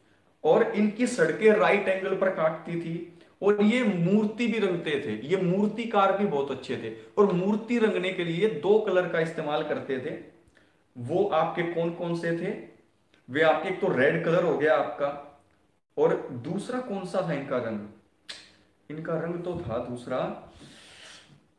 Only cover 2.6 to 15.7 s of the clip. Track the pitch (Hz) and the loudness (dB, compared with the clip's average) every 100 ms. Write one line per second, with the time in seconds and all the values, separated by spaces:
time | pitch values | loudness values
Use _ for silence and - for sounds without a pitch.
2.6 | - 170 165 165 - - - _ 196 208 | -6 -6 -6 -8 -8 -16 -20 _ 2 4
3.6 | 214 247 220 180 170 214 208 - 233 226 | 4 4 2 2 4 4 2 0 -2 0
4.6 | 196 170 160 143 113 107 131 185 175 196 | 0 0 -2 -2 -2 -6 -2 0 2 2
5.6 | 208 240 226 202 170 196 202 143 135 123 | 0 -2 -2 2 4 4 0 0 -2 -4
6.6 | - 117 113 - - - 202 175 196 214 | -6 -6 -6 -10 -4 2 4 4 2 0
7.6 | - 240 214 180 185 180 165 165 214 - | 0 0 2 2 -2 -2 -2 0 0 0
8.6 | 185 208 196 180 170 165 160 - 147 151 | 2 4 4 2 2 0 -2 -2 -2 -2
9.6 | 151 135 - 127 147 208 - - _ _ | -2 -4 -4 -4 -4 -10 -12 -20 _ _
10.6 | _ _ _ 123 120 180 202 156 165 165 | _ _ _ -12 -4 0 2 2 0 -2
11.6 | 170 165 170 170 170 170 170 170 185 233 | -4 -2 -2 -4 -4 -4 -4 -4 -4 -8
12.6 | - - _ _ _ _ - 135 160 151 | -12 -20 _ _ _ _ -6 2 4 4
13.6 | 190 180 185 165 175 165 165 175 175 135 | 0 -2 0 4 4 2 2 2 2 2
14.6 | 151 147 131 - 143 - - - _ _ | 2 2 0 -2 -4 -6 -14 -20 _ _
15.6 | _ | _